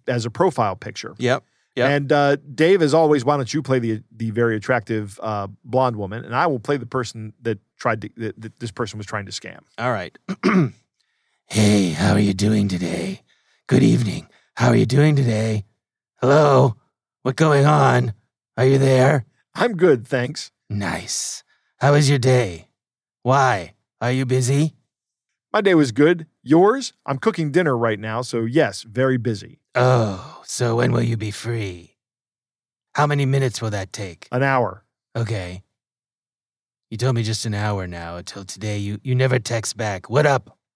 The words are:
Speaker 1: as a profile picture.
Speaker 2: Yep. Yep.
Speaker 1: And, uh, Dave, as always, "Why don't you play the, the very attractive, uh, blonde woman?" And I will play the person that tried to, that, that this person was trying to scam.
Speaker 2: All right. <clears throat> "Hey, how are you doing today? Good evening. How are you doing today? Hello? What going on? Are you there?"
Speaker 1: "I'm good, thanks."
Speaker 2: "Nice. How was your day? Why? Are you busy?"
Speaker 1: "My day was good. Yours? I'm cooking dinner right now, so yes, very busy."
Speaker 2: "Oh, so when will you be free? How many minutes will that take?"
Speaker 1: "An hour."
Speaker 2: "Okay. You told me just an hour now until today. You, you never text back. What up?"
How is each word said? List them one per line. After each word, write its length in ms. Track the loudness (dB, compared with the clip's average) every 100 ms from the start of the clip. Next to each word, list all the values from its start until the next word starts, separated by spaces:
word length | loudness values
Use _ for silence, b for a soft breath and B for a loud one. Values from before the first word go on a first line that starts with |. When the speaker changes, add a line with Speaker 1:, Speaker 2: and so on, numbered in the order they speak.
| -4
Speaker 1:
as 180 | -4 -4
a 40 |
profile 440 | 0 0 2 -2 -4
picture. 380 | -12 -14 -14 -4
Speaker 2:
Yep. 260 | -2 -2 _ _ _ -2
Yep. 140 | 0
Speaker 1:
And, 220 | 0 2
uh, 240 | 2 4 2 -2
Dave, 280 | 0 2 4
as 100 | 4
always, 320 | 4 4 2
"Why 120 | 2 -2
don't 180 | -2
you 80 | -6
play 160 | -2 -2
the, 240 | 0 -6 -8
the 160 | -10 -6
very 260 | 0 0 0
attractive, 640 | -2 -4 -2 -6 -6 -10
uh, 240 | -8 -6 -8 -12
blonde 320 | -4 0 0 -2
woman?" 280 | -8 -10
And 100 | -6
I 120 | -2 0
will 120 | -2
play 160 | -4 -4
the 80 | -4
person 460 | -6 -6 -10 -16 -10
that 160 | -6 -6 _ -6
tried 240 | -4 -4
to, 80 | -6 -10
that, 220 | -10 -10
that 180 | -16 -12
this 120 | -12
person 260 | -8 -8 -8
was 80 | -10
trying 180 | -10 -10
to 60 |
scam. 280 | -14 -14 -20 _ -8
Speaker 2:
All 120 | -4
right. 240 | -4 -8 _ -14 -4
<clears throat> 300 | 0 2 0 -4 _ _ _ _ _ _ -6
"Hey, 440 | 2 4 4 2
how 220 | 0 2
are 80 | 2
you 140 | 2
doing 340 | 0 0 2 0
today? 540 | -2 -4 -6 -6 -10 _ _ _ _ 0
Good 140 | 4
evening. 460 | 4 4 0 -4 -10 b b 0
How 120 | 2
are 80 | 4
you 80 | 4
doing 300 | 4 4 4
today? 480 | 2 0 0 -2 -6 _ _ _ _ -2
Hello? 560 | 4 6 6 6 4 0 _ _ _ _
What 140 | -6 0
going 280 | 2 4 4
on? 460 | 4 4 4 0 -4 _ _ _ 0
Are 80 | 2
you 100 | 4
there?" 460 | 4 4 4 2 -2 _ _
Speaker 1:
"I'm 200 | -2 -2 2
good, 300 | 4 2 0
thanks." 460 | -4 -4 -8 -14 _ -8
Speaker 2:
"Nice. 760 | -6 -4 -6 -6 -8 -8 -12 _ _ _ -2
How 140 | 2
was 160 | 4 4
your 80 | 2
day? 500 | 4 2 0 -6 -16 _ _ _ _ _
Why? 520 | 0 2 2 0 -4 _ _ -6
Are 120 | -2
you 140 | -2 0
busy?" 480 | 0 0 0 0 -4 _ _ _ _ _ _ _
Speaker 1:
"My 100 | 0
day 120 | 4
was 160 | 4 2
good. 360 | 4 2 2 -4 _
Yours? 500 | 2 4 6 2 -4 _ -8
I'm 120 | -2
cooking 320 | -2 -2 0
dinner 260 | 0 0 0
right 220 | 0 -2
now, 220 | -4 -6
so 220 | -4 -4
yes, 380 | -2 0 0 -2
very 340 | -10 -2 0 0
busy." 420 | -2 -6 -8 -20 _
Speaker 2:
"Oh, 680 | 0 2 2 0 -4 -12 -18
so 320 | -12 -4 -2 0
when 160 | 0
will 100 | 0
you 140 | -2 -4
be 140 | -6
free? 640 | -10 -8 -8 -8 -12 -20 _ _ _ _ _ _ _ _ _ _
How 120 | -2 0
many 200 | 0 0
minutes 340 | 0 -2 -4
will 100 | -6
that 220 | -6 -8
take?" 360 | -10 -12 -12 -8
Speaker 1:
"An 120 | -2
hour." 400 | 0 0 0 -6 _ _ _ -8
Speaker 2:
"Okay. 460 | -6 -6 -8 -14 -18 _ _ _ _ _ _ _ _ _ _ _ -14
You 80 | -4
told 160 | -2
me 80 | 0
just 240 | -2 -4 -4
an 80 |
hour 320 | -4 -4 -4 -6
now 300 | -10 -12 -12
until 260 | -14 -16
today. 320 | -16 -10 -8 -6
You, 220 | -6 -8
you 120 | -2
never 240 | 0 2 0
text 380 | -2 -6 -6 -6
back. 320 | -6 -6 -2
What 160 | 2 2
up?" 300 | 2 -4 _ _